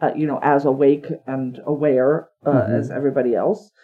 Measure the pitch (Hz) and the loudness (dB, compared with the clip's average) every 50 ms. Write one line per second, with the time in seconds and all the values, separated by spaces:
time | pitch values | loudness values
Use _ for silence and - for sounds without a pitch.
0 | 160 139 - - 156 147 135 - - 143 143 143 147 139 131 135 147 139 147 147 | -4 -2 -2 -2 -4 -2 -4 -2 0 2 2 2 2 2 2 4 4 4 4 2
1 | - - 156 - - - 135 135 131 127 123 - - - 151 139 151 151 131 127 | 0 -8 -10 -10 -8 -8 -6 -6 -6 -6 -8 -10 -6 -6 -4 0 0 2 2 2
2 | 127 139 151 175 - _ _ _ - - 143 127 104 104 113 117 113 127 - 127 | 2 2 0 0 -4 _ _ _ -4 0 2 2 2 2 0 -2 -2 -4 -6 -4
3 | 143 139 - 143 123 123 113 87 101 151 220 214 - _ _ _ | -2 -2 0 0 0 0 0 0 0 0 -2 -4 -6 _ _ _